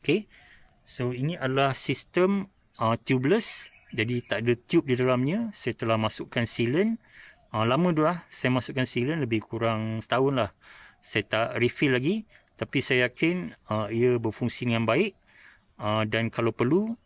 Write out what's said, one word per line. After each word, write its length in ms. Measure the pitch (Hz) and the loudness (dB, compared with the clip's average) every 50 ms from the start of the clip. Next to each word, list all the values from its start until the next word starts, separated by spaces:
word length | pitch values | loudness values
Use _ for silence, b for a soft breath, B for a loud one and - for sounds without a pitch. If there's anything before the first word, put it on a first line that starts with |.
| _ | _
Okey. 240 | - 147 214 214 b b b b b b b b b b b _ | 2 0 0 0 b b b b b b b b b b b _
So, 320 | - - - 127 123 127 | -20 -8 -6 -4 -4 -4
ini 240 | 123 131 151 175 175 | -2 -4 -4 -4 -2
adalah 320 | 127 135 131 139 139 135 127 | -4 -2 2 2 2 0 0
sistem, 800 | - - - 139 - - _ _ 175 180 190 196 196 185 - _ _ _ _ _ | -4 -4 -4 -4 -6 -6 _ _ 2 2 4 2 0 -4 -6 _ _ _ _ _
ah, 240 | - 117 113 117 120 | -2 0 0 0 0
tubeless. 720 | _ - 131 131 127 139 185 226 220 - - - - - _ - _ _ - | _ 0 0 2 4 2 2 2 2 -4 -10 -10 -12 -16 _ -20 _ _ -4
Jadi, 240 | - 110 117 123 120 | -2 -2 0 0 -4
tak 240 | - - - 101 117 | -4 -4 -4 -2 2
ada 80 | 120 120 117 _ _ | 0 0 0 _ _
tube 240 | - 170 156 143 127 | 0 0 2 2 0
di 80 | 120 | 0
dalamnya. 480 | 143 131 127 123 127 139 170 220 233 226 202 | 2 2 2 2 2 0 0 -2 -4 -6 -8
Saya 160 | - - 127 113 | -8 -6 -8 -6
telah 240 | _ - 113 113 | _ -2 0 0
masukkan 480 | 110 110 110 - - - - - 123 117 | 2 0 -2 -2 -4 -12 -4 -2 -2 -2
sealant. 560 | 113 - - 120 117 127 165 202 226 226 233 B B B B B B B B B _ | -2 -2 -2 -2 0 2 0 0 0 -2 -4 B B B B B B B B B _
Ah, 160 | - 110 110 | -2 0 2
lama 320 | 113 123 143 175 180 170 | 2 4 4 4 2 4
dah 240 | 151 156 156 175 170 - - | 4 2 2 0 -2 -8 -16
saya 240 | - - - 131 127 | -18 -4 -2 0 0
masukkan 320 | 127 120 - 139 131 127 | 0 -2 -4 -4 -4 -4
sealant, 400 | 123 - 123 120 131 160 165 143 | -2 0 -2 -2 0 0 -2 -2
lebih 160 | 117 113 110 | 0 -2 -2
kurang 640 | 104 - - 113 117 113 113 107 110 110 110 110 110 | -2 -4 -6 -2 0 0 0 0 -2 -4 -4 -6 -4
setahun 320 | - - 123 135 139 143 | -2 0 2 2 2 2
lah. 140 | 131 110 104 - _ B B B B B B B B | 0 -2 -2 -4 _ B B B B B B B B
Saya 240 | B - - 110 104 | B -4 -2 -2 -2
tak 220 | _ - 110 117 - - | _ 0 0 0 0 0
refill 400 | 123 117 120 - - - 143 127 | 0 0 0 0 2 0 2 2
lagi. 320 | 123 127 151 202 226 214 b b b b b b - | 2 2 0 -2 -2 -6 b b b b b b -10
Tapi 240 | 113 - - - - | -10 -4 -4 -4 -2
saya 240 | - 135 127 123 123 | 0 2 2 2 0
yakin, 480 | - - - 165 180 180 175 - - _ _ - 107 | 0 0 0 0 0 -2 -6 -8 -12 _ _ -4 -2
ah, 160 | 107 107 104 | -2 -2 -2
ia 320 | 110 113 120 127 123 120 | 0 2 2 2 2 2
berfungsi 480 | 113 113 107 - 127 120 - - 123 123 | 0 -4 -4 -2 -4 -4 -4 -4 -2 0
dengan 160 | 117 113 113 | 0 0 2
baik. 320 | 110 113 143 202 220 - _ b b b b b b b b b b _ | 2 2 2 2 0 -2 _ b b b b b b b b b b _
Ah, 320 | _ - 107 107 110 110 | _ -2 0 0 0 0
dan 240 | 107 110 113 113 113 | 0 0 0 0 0
kalau 240 | - - 117 117 110 | -2 0 0 0 2
perlu 400 | - 120 123 147 185 214 220 233 - _ | 0 0 2 2 2 0 -2 -6 -10 _